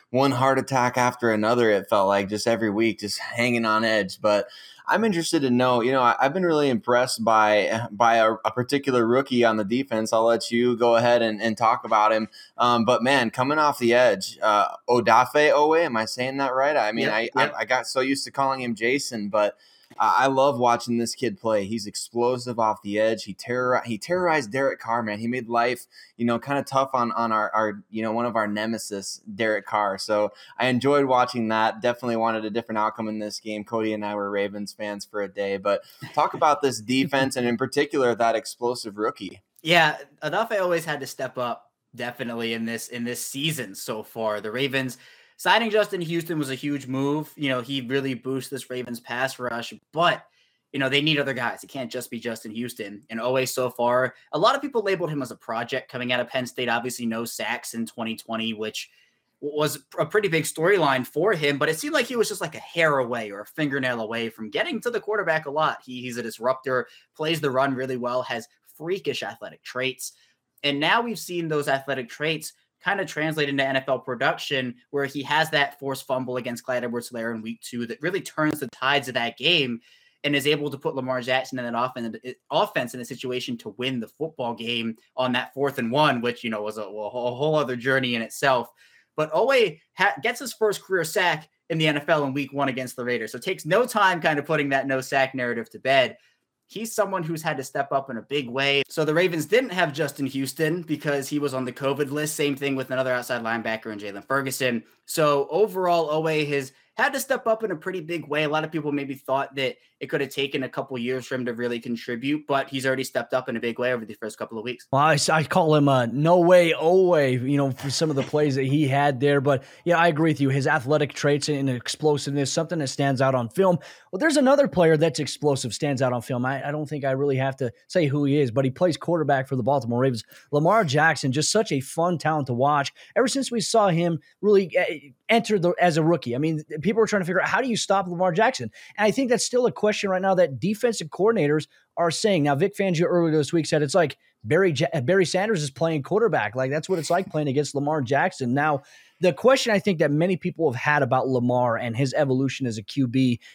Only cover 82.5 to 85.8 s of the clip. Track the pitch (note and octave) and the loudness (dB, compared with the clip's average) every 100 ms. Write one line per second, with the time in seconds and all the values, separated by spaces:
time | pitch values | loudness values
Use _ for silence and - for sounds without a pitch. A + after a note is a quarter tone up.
82.5 | D3+ G3+ D3+ B2 B2+ A#2 B2 B2+ B2 B2 | -2 0 -2 -6 -8 -12 -10 -8 -6 -6
83.5 | A#2+ A2+ G2 B2+ B2+ G#2+ - D#3+ D3+ A#2+ | -8 -10 -8 -6 -4 -8 -8 -10 -6 -8
84.5 | A2+ A#2 A#2 A2+ A2 _ - B2+ B2 A#2+ | -6 -6 -4 -4 -8 _ -4 -2 -2 -4
85.5 | C3+ C#3 C3+ | -4 -2 -2